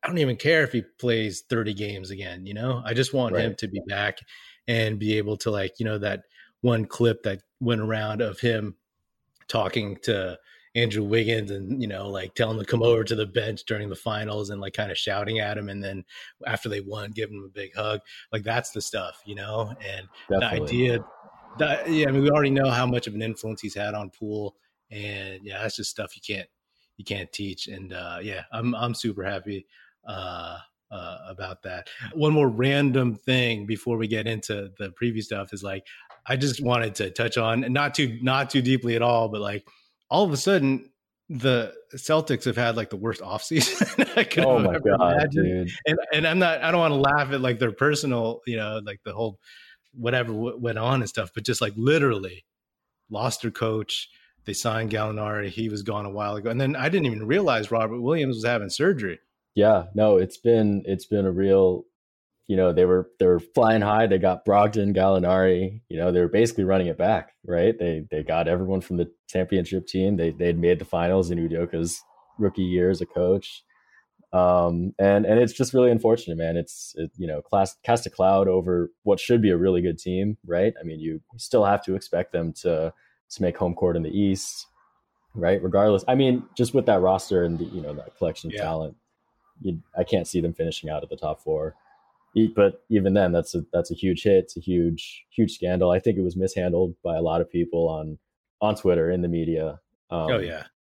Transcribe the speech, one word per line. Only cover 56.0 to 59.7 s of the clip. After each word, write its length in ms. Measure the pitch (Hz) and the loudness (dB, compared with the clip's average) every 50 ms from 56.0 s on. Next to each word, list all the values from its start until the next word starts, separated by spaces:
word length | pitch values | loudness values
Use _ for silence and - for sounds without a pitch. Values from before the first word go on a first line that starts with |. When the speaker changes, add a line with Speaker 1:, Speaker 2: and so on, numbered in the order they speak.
| 104 | -6
Speaker 1:
a 40 | 101 | -6
while 260 | 98 104 104 104 104 | -6 -6 -6 -4 -6
ago. 140 | 107 98 117 | -4 -4 -4
And 100 | 113 123 | -2 0
then 160 | 135 135 147 | 0 0 0
I 140 | - 131 151 | 0 -2 0
didn't 160 | 170 196 156 | 0 2 0
even 220 | 131 113 107 107 107 | 0 -2 -4 -2 0
realize 440 | 139 190 202 165 123 113 107 101 | 0 2 2 2 2 0 0 0
Robert 300 | 120 117 110 110 110 120 | 0 0 0 0 -2 -4
Williams 340 | 120 127 156 165 147 131 127 113 | -2 0 0 0 0 -2 -2 -2
was 80 | 110 | 0
having 240 | 120 120 117 104 95 | 0 0 0 -2 -4
surgery. 500 | - - 143 180 202 139 107 95 85 - _ _ _ _ _ _ _ | -4 0 2 2 2 0 -2 -6 -6 -8 _ _ _ _ _ _ _
Speaker 2:
Yeah, 340 | 104 104 107 | 4 6 8